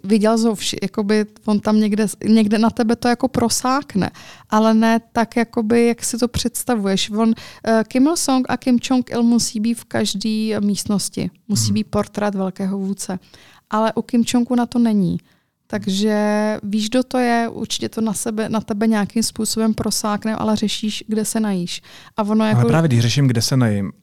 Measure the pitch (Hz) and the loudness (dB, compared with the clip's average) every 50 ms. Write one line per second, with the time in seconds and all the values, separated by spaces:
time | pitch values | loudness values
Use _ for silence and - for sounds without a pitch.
0 | - 190 220 214 202 214 226 226 220 233 214 - - - - - - 185 - 226 | -2 0 2 4 4 4 2 2 2 0 0 -2 -4 -6 -6 -4 -6 -4 -4 -4
1 | 208 196 214 214 208 208 - - _ 214 214 202 - 214 214 214 214 208 208 208 | -2 0 0 0 0 -2 -8 -8 _ -2 -2 0 0 2 2 2 2 2 0 0
2 | 220 190 - - - 208 220 220 220 202 226 214 226 220 - - 240 220 233 - | -2 -2 -4 -4 2 4 4 4 4 4 2 2 2 2 2 0 0 0 0 0
3 | - 247 240 - - 247 - 247 240 226 - - - 254 262 277 294 - - 196 | 0 0 0 0 -2 -2 0 0 0 0 -2 -2 0 0 0 0 -2 -2 -2 -2
4 | 170 - - - - - - - - _ - 214 220 220 226 220 226 226 226 226 | -2 -2 -6 -12 -20 -20 -20 -20 -8 _ 0 2 4 4 4 4 4 4 2 0
5 | - _ _ 240 226 214 - 247 226 - - 233 226 214 233 233 233 233 233 - | -2 _ _ -2 -2 0 0 -2 -2 -2 -2 -4 0 2 2 4 4 4 2 0
6 | - - - 226 247 233 - - - 233 - - - - 247 214 196 196 196 190 | -4 -6 -2 -2 -2 -2 -2 -2 -4 -4 -4 -4 -2 -2 -2 0 0 0 0 0
7 | - - 208 214 226 226 226 - - - - - - 226 226 220 220 - - 254 | -2 -2 0 0 2 2 2 0 -4 -14 -20 -8 -2 0 2 2 0 0 2 2
8 | 269 302 - - - - 262 262 254 - 254 - - 262 247 233 - - 262 254 | 2 2 2 0 0 0 0 0 0 -2 -4 -4 0 0 0 0 0 0 0 -2
9 | 247 - - 240 240 233 240 233 - - - 214 208 233 233 - - - - 226 | -2 -2 -2 0 2 2 2 2 0 0 -4 -2 -2 -2 -2 -4 -6 -6 -4 -2
10 | 220 196 202 196 214 220 214 214 220 220 214 214 202 208 202 - - - 208 190 | -2 -2 -4 -4 -4 -2 -2 -2 -2 -2 -2 0 0 0 -2 -2 -2 -2 -2 -2
11 | - - - - - 180 - _ _ - 208 - 110 208 202 214 214 - - 208 | -2 -4 -6 -6 -6 -6 -8 _ _ -4 -2 0 0 0 0 -2 -2 -2 -2 -2
12 | 208 - - 208 208 208 196 190 190 190 185 - 196 190 196 196 190 190 196 - | -2 -2 -4 -4 -4 -2 -2 -2 -4 -4 -4 -4 -6 -4 -4 -4 -4 -4 -6 -6
13 | - - 185 180 - _ - - - - - - _ _ - 214 220 220 - 240 | -6 -8 -8 -10 -10 _ -20 -20 -20 -20 -20 -20 _ _ -2 0 0 0 -2 -4
14 | 220 - - 233 226 - - 247 240 - 247 240 240 233 - 240 233 226 214 208 | -4 -2 0 0 0 2 2 0 0 2 0 0 0 0 0 0 2 2 2 2
15 | 185 170 175 170 - _ _ _ _ _ _ _ _ _ - 208 196 202 190 196 | 2 0 -2 -4 -8 _ _ _ _ _ _ _ _ _ -8 -6 -4 -2 -2 0
16 | 208 220 208 208 208 208 208 208 214 214 214 - 214 202 202 220 214 214 - 254 | 0 0 2 2 2 0 0 0 0 -2 -2 -4 -6 -4 -2 -2 -2 0 0 0
17 | 254 - - 254 247 240 233 233 233 226 - - 226 - - - 233 220 - 226 | -2 0 -2 0 0 2 2 0 0 -2 -4 -8 -8 -6 -6 -6 -6 -6 -4 -2
18 | 226 220 196 - - 233 214 214 220 - 220 220 - - 220 202 226 226 226 208 | -2 -2 -2 -4 -4 -4 -4 -4 -4 -2 -4 -4 -4 -4 -4 0 2 2 2 2
19 | 202 - - 226 214 - - - 220 - - 220 220 226 220 - 226 214 202 - | 0 -2 -2 -2 -2 -2 -4 -4 -4 -4 -2 0 0 0 0 0 -2 -2 -2 -2
20 | - 214 208 208 - 220 220 - 214 214 214 214 220 202 - - - 214 208 - | -2 -2 -4 -2 -4 -4 -4 -2 0 0 0 0 0 -2 -2 -4 -4 -6 -6 -6
21 | - - 214 214 214 - - 226 220 208 196 180 175 175 - - - - - - | -6 -4 -2 -2 -2 -2 -2 -2 -2 0 -2 -2 -4 -6 -8 -10 -14 -18 -20 -20
22 | - - _ - 214 202 220 220 220 214 214 123 120 - 156 160 165 156 120 117 | -20 -10 _ -4 -2 0 2 2 2 4 4 4 4 4 4 4 4 4 4 4
23 | 113 120 110 143 139 131 117 117 110 - 139 131 123 113 104 101 101 90 - - | 2 2 2 2 2 2 2 2 0 0 2 2 2 2 2 0 -2 -4 -8 -12